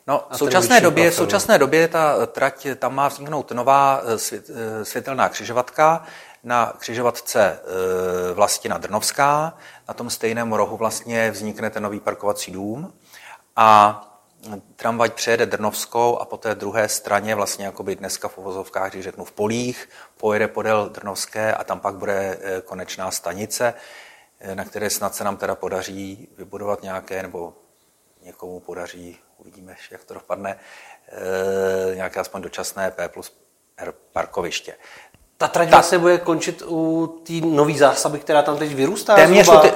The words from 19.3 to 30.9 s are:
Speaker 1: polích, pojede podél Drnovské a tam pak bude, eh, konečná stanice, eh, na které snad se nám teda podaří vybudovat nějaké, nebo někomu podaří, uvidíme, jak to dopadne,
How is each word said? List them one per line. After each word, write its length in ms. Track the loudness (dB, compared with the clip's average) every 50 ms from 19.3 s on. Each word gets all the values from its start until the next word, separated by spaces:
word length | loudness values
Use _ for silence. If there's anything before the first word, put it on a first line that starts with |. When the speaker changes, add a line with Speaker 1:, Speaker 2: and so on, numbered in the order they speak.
| -6
Speaker 1:
polích, 560 | -4 -4 -2 -2 -2 -4 -6 -8 -10 -12 -20 -20 -20 -20 -20 _
pojede 320 | _ -2 0 0 0 0 -2
podél 400 | -2 -4 -2 0 0 0 0 -2
Drnovské 640 | -8 -12 -10 -10 -8 -8 -10 -8 -6 -4 -2 -2 -2
a 100 | -2 -4
tam 160 | -6 -8 -4
pak 140 | -4 -6 -6
bude, 440 | -6 -6 -4 -4 -2 -4 -4 -6 -8 -8
eh, 180 | -8 -8 -8
konečná 500 | -8 -12 -12 -12 -12 -12 -10 -10 -8 -8
stanice, 640 | -8 -8 -8 -8 -8 -8 -8 -8 -6 -2 -2 -2 -4 -6 -14 -20 -20 -20 -20 -20 -20 _ _ _ _ _
eh, 140 | -14 -12 -10
na 100 | -10 -10
které 260 | -10 -8 -6 -4 -4
snad 240 | -4 -4 -6 -6 -6
se 100 | -6 -6
nám 120 | -6 -6
teda 180 | -4 -4 -6 -6
podaří 760 | -6 -6 -6 -6 -6 -6 -8 -10 -12 -12 -12 -14 -16 -20 -20 _ -20
vybudovat 440 | -20 -16 -14 -10 -6 -6 -6 -6 -6
nějaké, 400 | -10 -10 -10 -10 -10 -10 -10 -10
nebo 320 | -10 -10 -12 -12 -12 -14 _ _ _ _ _ _ _ _ _ _ _ _ _ -20
někomu 380 | -20 -20 -16 -16 -14 -14 -14
podaří, 580 | -14 -14 -12 -12 -12 -12 -14 -16 -18 -20 -20 -20 _ _ _ _
uvidíme, 380 | -20 -20 -20 -20 -20 -20 -20 -20 -20 -20
jak 140 | -20 -20 _
to 100 | -18 -18
dopadne, 440 | -16 -12 -10 -10 -8 -8 -8 -10 -10 -14 -20 -20 -20 -20 -20